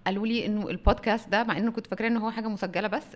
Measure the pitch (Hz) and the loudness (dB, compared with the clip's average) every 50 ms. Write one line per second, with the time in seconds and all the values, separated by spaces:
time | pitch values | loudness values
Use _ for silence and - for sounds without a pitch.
0 | - 180 190 196 220 226 233 233 - 208 208 208 196 - 180 180 - 202 196 - | -2 -2 0 0 0 0 0 0 0 0 0 0 -2 -2 -2 2 4 4 4 4
1 | - 226 208 226 - - 196 214 240 226 170 156 214 226 226 226 - - 190 - | 4 0 0 0 0 0 2 2 2 2 0 0 0 0 0 -2 -6 -6 -4 -2
2 | 220 233 233 226 214 226 - 226 214 226 208 185 196 180 175 180 214 202 214 - | 0 0 2 0 0 -2 -4 -4 -4 -4 -4 -4 -4 -2 -2 -2 -2 0 -2 -4
3 | - - - | -4 -8 -12